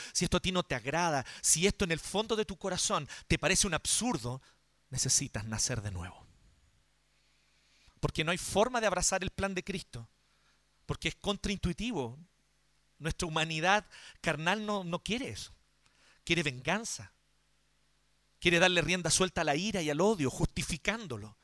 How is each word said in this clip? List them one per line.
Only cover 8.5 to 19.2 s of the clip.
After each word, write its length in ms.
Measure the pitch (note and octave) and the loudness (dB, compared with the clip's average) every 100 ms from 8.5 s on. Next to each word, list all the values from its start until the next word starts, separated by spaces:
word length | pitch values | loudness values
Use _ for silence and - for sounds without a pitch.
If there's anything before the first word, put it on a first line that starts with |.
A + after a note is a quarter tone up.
| G3 A#3 B3 | 4 4 4
de 40 | G#3+ | 2
abrazar 380 | F3+ F3 F#3+ | 2 2 0
el 80 | F#3 | -2
plan 240 | - G3 F#3 | -4 -4 -4
de 80 | |
Cristo, 440 | - G3 - A#2 A#2 _ _ _ _ _ _ _ - | -6 -8 -10 -14 -16 _ _ _ _ _ _ _ -10
porque 220 | C#3 E3 | -4 -4
es 80 | - | -4
contraintuitivo. 1040 | G3 G3+ G3 G3+ F3+ E3+ A#3 F#3+ A#2 C3+ E3+ _ _ _ _ _ _ - | -4 -4 -4 -4 -4 -4 -4 -4 -6 -10 -20 _ _ _ _ _ _ -8
Nuestra 280 | D3+ - F3+ | -6 -4 -2
humanidad 580 | D#3 D#3+ D#3 F3 G#3 - - - - | 0 0 2 4 2 0 -14 -20 -6
carnal 440 | E3+ D3 D#3+ G#3+ G#3+ | -2 0 0 -2 -2
no, 180 | G#3 | -4
no 200 | F3 E3+ | -4 -6
quiere 260 | - A3+ D#3 | -4 -4 -4
eso. 240 | G2+ - - _ _ _ _ _ _ | -10 -14 -18 _ _ _ _ _ _
Quiere 180 | - E3+ | 0 0
venganza. 720 | D3 B2+ B2 G3+ A#3 - G2+ _ _ _ _ _ _ _ _ _ _ _ _ _ | 0 -2 -2 -2 -2 -10 -12 _ _ _ _ _ _ _ _ _ _ _ _ _
Quiere 180 | F3+ E3+ | 2 6
darle 240 | F#3 F3 | 6 4
rienda 300 | D#3 F3+ E3 | 2 0 2
suelta 300 | - | 2